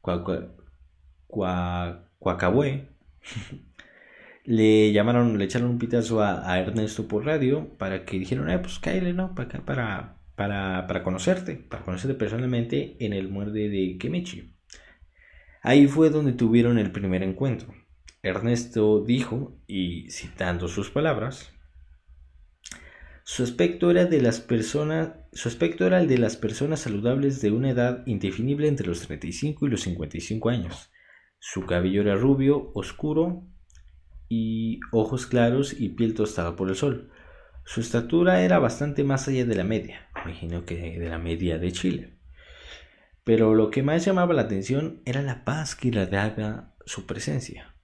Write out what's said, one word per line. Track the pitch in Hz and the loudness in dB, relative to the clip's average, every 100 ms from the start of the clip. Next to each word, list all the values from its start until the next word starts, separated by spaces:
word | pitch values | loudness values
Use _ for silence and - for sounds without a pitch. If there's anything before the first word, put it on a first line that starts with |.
Cua-, | - 87 | -4 -4
Cua-, | 90 87 - - - _ - _ - _ _ | -2 -6 -6 -18 -20 _ -20 _ -20 _ _
Cua-, | 113 92 90 87 87 87 87 - _ | -4 -2 -2 -2 -4 -6 -8 -18 _
Cuacahué, | 95 90 92 113 147 139 - _ _ _ - - - - - | -4 0 2 2 0 -4 -10 _ _ _ -14 -14 -14 -18 -20
<laughs> | _ - - - - - - - | _ -20 -20 -20 -20 -20 -20 0
le | 113 110 110 107 | 4 8 8 8
llamaron, | 104 107 120 120 107 | 6 4 4 4 2
le | 98 | 0
echaron | 123 120 | 0 0
un | 120 | 0
pitazo | 117 120 110 113 | 0 0 2 2
a, | 104 90 92 | 2 0 0
a | 92 | 0
Ernesto | 92 110 107 - 107 | 0 -2 -2 -4 -4
por | 208 147 | -2 0
radio | 156 131 147 156 - | 0 2 0 -4 -6
para | 98 95 - | -4 -4 -4
que | 95 | -6
dijeron, | 92 127 143 | -4 -4 -2
"Eh, | 90 | -2
pues | - - | -4 -6
cáele, | - 180 180 | -4 -2 0
¿no? | 175 185 | -2 -4
Pa' | - | -6
acá, | 123 - - | -8 -10 -6
para, | 135 113 95 - - - - | -4 -2 -4 -10 -18 -20 -6
para, | 101 101 95 92 92 | -4 -2 -2 -4 -2
para | 90 | -4
conocerte, | 92 92 175 180 - 82 | -2 -2 0 -2 -2 -12
para | - - | -12 -12
conocerte | - 90 127 | -8 -6 -4
personalmente | 131 104 113 127 120 117 139 139 - | -4 -4 -2 -2 -2 0 -2 -4 -6
en | 107 | -4
el | 101 95 | -4 -4
muelle | 98 104 107 104 | -6 -6 -4 -2
de | 98 95 92 | 0 -2 -2
Quemechi". | 120 175 175 - - _ _ - - _ - _ - - - - | -6 -4 -6 -12 -18 _ _ -20 -20 _ -20 _ -20 -20 -20 -8
Ahí | - 139 139 | 6 8 8
fue | 143 160 | 8 6
donde | 151 143 | 6 2
tuvieron | 123 117 117 120 117 | 2 4 6 6 4
el | 101 | 2
primer | 95 98 92 | -2 0 0
encuentro. | 95 95 135 107 - - _ _ - _ | -2 -2 -2 -2 -8 -20 _ _ -20 _
Ernesto | 98 92 113 120 120 117 107 107 | -4 -2 0 0 -2 2 4 4
dijo, | 107 120 123 120 139 - - | 4 0 2 -4 -6 -14 -10
y | 101 90 87 - | -4 -4 -6 -10
citando | - - - 92 87 90 | -14 -14 -6 -4 -2 -4
sus | 92 101 | -6 -4
palabras, | 139 156 120 117 135 - - - - - - _ - - - - _ - - - - - - | 0 0 0 -4 -10 -18 -20 -20 -20 -20 -20 _ -20 -20 -20 -20 _ -20 -20 -20 -20 -20 -20
"Su | - - | -12 -4
aspecto | 127 - 175 - 175 | -4 2 0 2 4
era | 175 175 | 4 4
de | 160 | 4
las | 120 117 | 4 0
personas, | - 120 110 147 151 156 - - - | 0 0 0 -2 -2 -2 -4 -8 -20
su | - 120 | -8 -6
aspecto | 117 170 170 185 | -2 -2 2 4
era | 180 | 4
el | 165 | 6
de | 127 | 4
las | 110 - | 2 0
personas | 107 104 143 156 | -4 -2 -2 -2
saludables | 127 101 113 135 139 135 | -2 -2 0 2 0 2
de | 104 | 0
una | 110 135 | 2 2
edad | 127 123 123 - | 2 2 0 -4
indefinible | 101 98 95 120 143 151 | -2 -2 -2 -2 0 0
entre | 135 92 | 0 -2
los | 87 | -4
treinta | - 76 90 | -6 -10 -8
y | |
cinco | 87 147 147 143 | -6 -6 -2 0
y | |
los | 110 | 0
cincuenta | - 87 78 87 | -2 -4 -6 -8
y | |
cinco | - 110 110 | -6 -2 -2
años. | 120 87 82 - _ _ _ _ _ | -2 -4 -10 -18 _ _ _ _ _
Su | - 95 90 | -10 -8 -2
cabello | 87 92 98 | 0 2 2
era | 104 98 | 2 4
rubio, | 131 139 135 143 - 104 | 4 4 4 2 0 -10
oscuro, | 95 - 151 151 170 180 - - - - - - - - - | -10 -6 -2 0 0 -2 -10 -20 -20 -20 -20 -20 -20 -20 -6
y | 113 110 113 113 113 - | -4 -2 -2 -4 -6 -2
ojos | 117 110 127 - | 0 0 -2 0
claros | 123 117 127 139 | 2 4 2 -2
y | - 104 | -2 -6
piel | 87 113 | 0 -2
tostada | 113 104 - 85 85 | 0 -2 -2 -4 -2
por | 95 | -4
el | 95 | 0
sol. | 143 123 - - - - - - - | -2 -2 -10 -20 -20 -20 -20 -20 -10
Su | - | -6
estatura | 117 120 117 165 175 185 | -2 -2 0 2 4 4
era | 180 180 | 6 4
bastante | 123 - 147 143 | 2 0 -4 0
más | 143 135 135 | 0 0 0
allá | 135 123 | 0 0
de | 104 | 0
la | |
media, | 92 110 - - - - | 0 -2 -4 -14 -14 -12
imagino | 90 85 85 87 | -10 -10 -6 -6
que | - 85 85 85 | -6 -8 -8 -8
de | 85 | -6
la | 82 | -6
media | 85 82 90 80 | -4 -2 -2 0
de | 90 | -2
Chile. | 90 92 87 - - - - - - - - - _ _ _ | -2 -2 -2 -8 -20 -20 -20 -20 -20 -20 -20 -20 _ _ _
Pero | - 113 110 110 | 2 4 6 6
lo | 107 | 4
que | - | 2
más | 135 160 170 | 0 2 2
llamaba | 185 180 156 | 2 2 2
la | |
atención | 110 98 98 139 156 - - | 0 -4 -2 -2 -4 -8 -6
era | 127 | -4
la | 143 123 | -4 -6
paz | - 151 151 - | -4 -4 -6 -4
que | 127 | -2
irradiaba | 113 92 98 107 107 107 113 - _ - | 0 0 0 -2 -4 -6 -8 -12 _ -14
su | - - | -14 -10
presencia". | - - 143 - - - - | -8 -4 -6 -6 -16 -18 -20